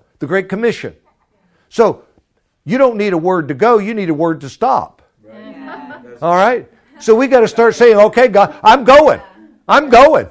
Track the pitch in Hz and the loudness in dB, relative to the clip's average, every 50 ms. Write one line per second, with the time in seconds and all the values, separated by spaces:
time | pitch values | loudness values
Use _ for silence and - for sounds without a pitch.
0 | _ _ _ _ 147 135 170 196 185 190 190 208 233 233 - - - 113 - _ | _ _ _ _ -10 -6 -6 -6 -6 -6 -8 -6 -4 -6 -6 -6 -12 -16 -18 _
1 | _ _ _ _ _ _ _ _ _ _ _ _ _ _ - - 233 190 139 - | _ _ _ _ _ _ _ _ _ _ _ _ _ _ -4 -2 -2 -2 -2 -6
2 | _ _ _ _ _ _ _ _ _ _ _ _ _ 139 202 262 277 247 233 202 | _ _ _ _ _ _ _ _ _ _ _ _ _ -8 -2 0 0 0 0 -2
3 | 208 208 180 165 156 180 185 180 151 131 147 123 196 233 240 214 190 208 233 214 | -4 -4 -4 -4 -4 -4 -4 -4 -6 -8 -6 -4 -2 0 0 0 -2 -4 -8 -8
4 | 196 165 156 143 170 165 160 143 139 131 - _ 226 254 262 - 80 - _ _ | -6 -6 -6 -4 -4 -6 -6 -8 -12 -18 -10 _ -4 -4 -4 -4 -6 -10 _ _
5 | _ _ _ _ _ 214 220 214 220 - - - - 269 - - - - - - | _ _ _ _ _ _ -20 -20 -20 -20 -20 -20 -20 -20 -20 -20 -20 -20 -20 -20
6 | - - - - 151 170 175 180 196 233 254 220 - - _ _ _ _ _ _ | -20 -20 -16 -8 -4 -2 0 0 0 0 -2 -4 -8 -14 _ _ _ _ _ _
7 | - - 220 220 269 254 269 247 220 - - - 233 226 - - 240 240 220 202 | 0 0 0 2 2 0 2 2 2 0 0 0 0 0 2 2 2 4 4 4
8 | 208 220 214 233 254 254 190 202 202 - - - - 214 233 277 233 220 262 294 | 2 2 2 0 0 2 2 0 0 0 -2 0 2 2 2 4 4 4 6 6
9 | 311 269 135 95 - - _ _ - _ _ _ _ - 202 277 311 277 240 233 | 6 4 0 -2 -6 -16 _ _ -20 _ _ _ _ -2 0 0 0 2 4 6
10 | 277 311 302 170 104 90 | 6 6 4 0 -2 -6